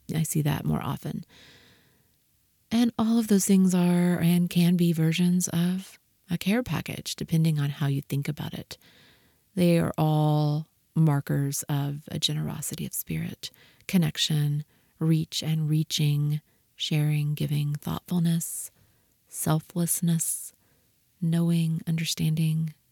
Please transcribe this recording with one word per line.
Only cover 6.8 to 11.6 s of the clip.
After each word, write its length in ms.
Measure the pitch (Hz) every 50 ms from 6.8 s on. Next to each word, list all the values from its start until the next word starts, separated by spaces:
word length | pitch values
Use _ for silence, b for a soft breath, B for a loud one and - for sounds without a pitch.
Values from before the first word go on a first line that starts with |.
| - - - - - - -
depending 460 | - 151 - 165 160 160 165 156 147
on 100 | 143 147
how 160 | 143 - 143
you 160 | 139 139 139 -
think 260 | - 139 139 143 -
about 260 | 139 - - - -
it. 220 | - - - - b b b b b b b b b b b b b b b _
They 240 | 190 175 170 170 165
are 140 | 165 - -
all 680 | - 156 156 156 151 151 151 151 151 151 147 147 151 156 - _ _ _ _ _
markers 680 | 160 160 156 143 143 - - 147 143 139 139 143 -